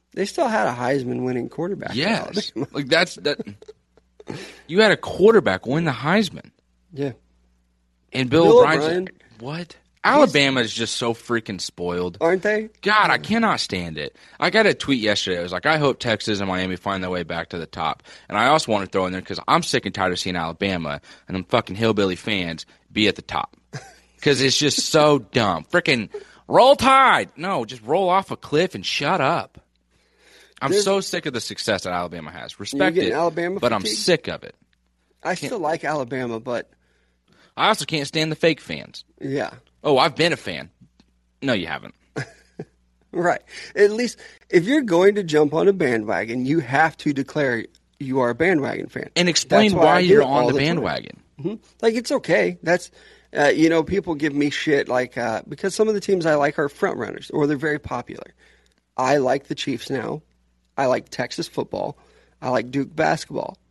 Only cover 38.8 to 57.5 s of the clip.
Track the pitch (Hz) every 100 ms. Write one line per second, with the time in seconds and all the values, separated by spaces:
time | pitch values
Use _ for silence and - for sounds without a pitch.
38.8 | - - - _ 139 135 104 - _ _
39.8 | 147 139 165 127 170 143 - 78 67 _
40.8 | - _ _ _ _ _ 135 110 82 69
41.8 | 50 - _ - - - _ - - _
42.8 | _ _ _ - 175 139 - - - -
43.8 | 202 214 240 - - - - 180 180 302
44.8 | 240 170 190 208 175 151 147 156 180 190
45.8 | 147 117 107 87 107 123 127 165 123 139
46.8 | 160 - 156 139 131 156 139 117 - _
47.8 | _ _ 135 131 120 117 170 170 120 -
48.8 | - - - - 175 156 - 196 214 180
49.8 | 156 175 180 208 131 139 123 135 143 170
50.8 | 98 67 - - _ - 139 226 _ _
51.8 | 226 226 233 285 - 190 180 180 - 175
52.8 | - - - - _ - 147 117 160 165
53.8 | 151 190 180 151 156 143 143 - - 143
54.8 | - 127 123 - 120 110 - 143 196 -
55.8 | 220 208 - 190 165 151 143 147 143 -
56.8 | 196 - 104 - - - 147